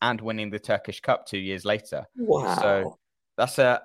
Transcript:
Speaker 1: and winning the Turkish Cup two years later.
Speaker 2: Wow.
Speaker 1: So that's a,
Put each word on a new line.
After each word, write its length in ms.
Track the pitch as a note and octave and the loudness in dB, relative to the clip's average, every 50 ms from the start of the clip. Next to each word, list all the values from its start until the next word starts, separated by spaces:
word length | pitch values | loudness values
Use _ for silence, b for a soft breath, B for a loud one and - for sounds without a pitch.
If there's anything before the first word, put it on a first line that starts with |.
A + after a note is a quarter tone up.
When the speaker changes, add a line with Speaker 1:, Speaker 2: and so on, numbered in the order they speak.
| A2+ | 0
Speaker 1:
and 180 | A#2+ A#2+ G#2+ | 0 0 -2
winning 300 | G#2+ A2+ A2 G#2+ G#2+ G2+ | -4 -6 -6 -6 -6 -6
the 80 | G2+ G#2 | -8 -6
Turkish 400 | - - G#2+ F#2+ - - F#2+ - | -2 -2 -2 -2 -2 -6 -12 -4
Cup 240 | - - B2+ - - | 0 0 0 0 0
two 140 | - G#2 G2 | -6 -6 -6
years 260 | F#2+ F#2+ F#2+ F#2 F#2+ | -4 -4 -6 -4 0
later. 400 | G2+ G#2+ A2 - - - C#2 - - - | 0 -2 -2 -2 -6 -8 -8 -8 -10 -10
Speaker 2:
Wow. 400 | B3+ A#3 - D#3 C#3+ B2+ F#2 F2 | -4 0 2 2 2 2 0 0
Speaker 1:
So 420 | F2+ G2+ G2+ G2 G2 F#2+ - - _ _ _ _ _ _ _ _ | 2 2 2 2 2 0 -4 -8 _ _ _ _ _ _ _ _
that's 220 | - A#2 B2 - | -2 -2 0 2
a, 240 | - C3 B2 B2 - | 4 4 4 4 2